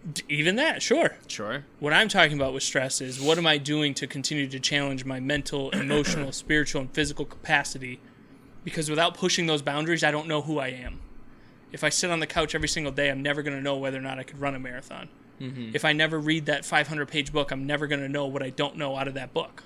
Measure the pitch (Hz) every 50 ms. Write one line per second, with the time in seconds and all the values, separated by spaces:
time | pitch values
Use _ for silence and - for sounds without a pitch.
0 | - 170 143 - - - 147 147 156 175 196 240 294 320 220 139 - - 233 330
1 | 330 - - - - - - - 104 107 123 143 139 - - - 151 147 156 185
2 | 220 202 - 190 165 151 151 143 135 135 131 135 - - - 143 131 131 - -
3 | 131 127 127 135 139 151 165 170 170 160 151 143 139 147 151 151 151 143 135 -
4 | 143 127 - 143 131 - 156 147 139 131 135 135 135 - 151 143 143 139 135 131
5 | 131 135 131 127 131 135 147 143 139 - 147 143 135 135 - 196 139 135 147 151
6 | 143 - 165 156 143 135 - - - - 156 151 147 - - 147 131 131 - 160
7 | 151 147 143 - 147 - - - - - 156 143 139 - - 135 131 127 123 -
8 | - - - - - - - - - - - - - 175 - 165 151 151 151 151
9 | 170 180 180 - 185 180 - 185 170 160 156 147 139 147 139 147 156 165 170 156
10 | 165 151 147 151 156 165 156 151 139 156 156 147 131 127 127 127 123 120 120 -
11 | - - - - - - - - - - - - - - - - 156 151 - -
12 | - 180 170 165 156 - - 175 156 151 - 156 151 147 - 170 151 139 127 143
13 | 143 139 135 135 139 147 143 151 147 151 139 135 135 143 139 135 135 135 135 131
14 | 131 135 135 131 127 - 147 139 139 143 135 131 131 127 123 131 135 - - 127
15 | 123 - - - - - - - 135 127 139 123 120 110 117 143 - 156 151 151
16 | 156 156 160 156 147 156 160 165 147 151 147 143 - - 170 151 147 147 160 151
17 | 143 - - 151 139 139 151 151 139 - 135 135 135 139 147 143 151 143 147 139
18 | 139 135 139 147 143 135 135 139 135 131 127 - 143 139 - 165 147 139 135 135
19 | 135 139 131 135 127 123 - 165 156 - - - -